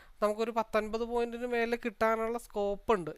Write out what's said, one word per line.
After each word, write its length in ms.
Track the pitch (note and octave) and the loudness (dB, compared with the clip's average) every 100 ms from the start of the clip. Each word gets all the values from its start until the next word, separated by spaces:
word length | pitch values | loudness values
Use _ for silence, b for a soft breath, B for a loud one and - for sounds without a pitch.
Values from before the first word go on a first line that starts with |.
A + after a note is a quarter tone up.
| B - | B -2
നമുക്കൊരു 280 | G#3 G#3+ A3+ | 0 0 -2
പത്തൊൻപത് 540 | A3+ G#3+ G#3+ G#3+ A3+ | -2 0 0 0 -2
പോയിന്റിന് 420 | A#3 A#3+ A#3 A#3 B3 | -2 -2 -2 -4 -2
മേലെ 320 | A#3+ A#3 A#3+ | 0 0 -2
കിട്ടാനുള്ള 540 | A#3 - A3+ A3+ A3+ A#3 | -4 0 2 2 0 -4
സ്കോപ്പ് 540 | - G#3 G3+ G3+ - | -4 -2 -2 0 2
ഉണ്ട് 160 | G3+ D#3 | 2 0